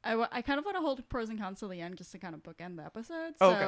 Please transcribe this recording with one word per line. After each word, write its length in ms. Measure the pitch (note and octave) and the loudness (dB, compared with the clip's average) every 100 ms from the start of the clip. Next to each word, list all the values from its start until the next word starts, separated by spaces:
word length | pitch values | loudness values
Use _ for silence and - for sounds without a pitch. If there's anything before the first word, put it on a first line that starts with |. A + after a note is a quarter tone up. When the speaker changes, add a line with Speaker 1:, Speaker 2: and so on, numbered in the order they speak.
Speaker 1:
I, 60 | A3+ | -2
w-, 180 | A3+ A#3 | 0 0
I 120 | B3 | -2
kind 160 | B3+ C#4 | 0 0
of 60 | |
wanna 160 | G4+ F#4+ | 0 0
hold 260 | D#4 C4 - | 0 -2 -2
pros 200 | A#3+ A3+ | -4 -2
and 100 | A3 | -4
cons 200 | G3 F#3+ | -6 -6
till 80 | G#3 | -8
the 120 | F3+ | -8
end 160 | E3+ F#3 | -8 -10
just 160 | F3+ | -14
to 60 | F#3 | -12
kind 160 | F#3 | -12
of 80 | D#3 | -12
bookend 340 | E3+ D#3+ F3 E3+ | -14 -12 -12 -10
the 80 | |
episode. 500 | D3+ A3 A#3 E4 E4 D4+ | -10 -10 -8 -6 -6 6
Speaker 2:
Oh, 120 | - | 8
Speaker 1:
So 40 | F#3 | 8